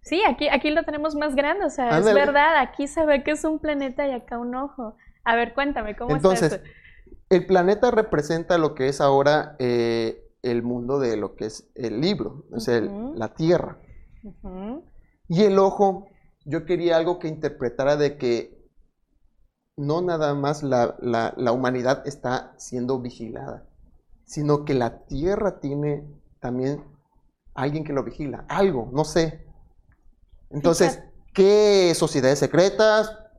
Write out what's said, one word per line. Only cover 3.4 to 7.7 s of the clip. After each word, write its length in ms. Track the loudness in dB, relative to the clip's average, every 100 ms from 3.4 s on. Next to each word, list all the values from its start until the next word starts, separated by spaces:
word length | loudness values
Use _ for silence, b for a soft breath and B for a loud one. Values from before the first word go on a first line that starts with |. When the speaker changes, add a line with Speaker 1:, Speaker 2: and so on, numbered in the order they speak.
Speaker 1:
un 140 | -2 -4
planeta 480 | -4 -4 -4 -4 -4
y 40 |
acá 260 | -4 -8 -10
un 160 | -8 -8
ojo. 400 | -8 -10 -14 -14 b b
A 120 | 0 0
ver, 180 | 0 -2
cuéntame, 400 | -4 -4 -8 -8
¿cómo 180 | -4 2
está 140 | 4
Speaker 2:
Entonces, 240 | 4 0
Speaker 1:
esto? 140 | 0 B B B B B -20 _
Speaker 2:
el 160 | 2 4
planeta 420 | 4 4